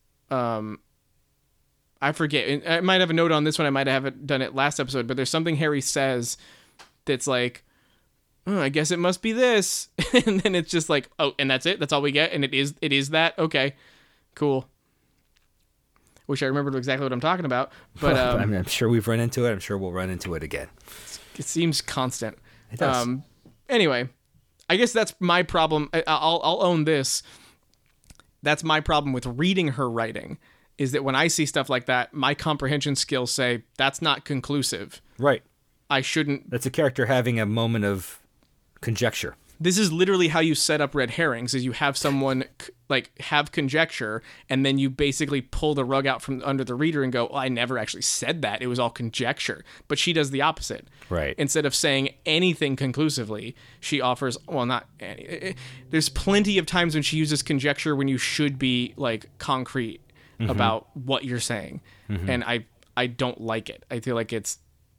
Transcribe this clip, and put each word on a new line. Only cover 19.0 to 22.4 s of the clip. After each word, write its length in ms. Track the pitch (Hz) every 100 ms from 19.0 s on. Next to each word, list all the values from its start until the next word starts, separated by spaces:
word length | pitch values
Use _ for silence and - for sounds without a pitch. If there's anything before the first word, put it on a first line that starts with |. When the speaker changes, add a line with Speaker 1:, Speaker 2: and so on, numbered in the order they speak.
| 110
Speaker 2:
run 140 | 113
into 260 | 120 127 120
it. 60 |
I'm 80 | 98
sure 180 | - 101
we'll 140 | 95
run 180 | 90 92
into 240 | 90 92
it 80 | 80
again. 260 | 76 73 65 - - - - - - -
Speaker 1:
it 80 |
seems 360 | 143 165 165 151
constant. 560 | - - 131 - 110 -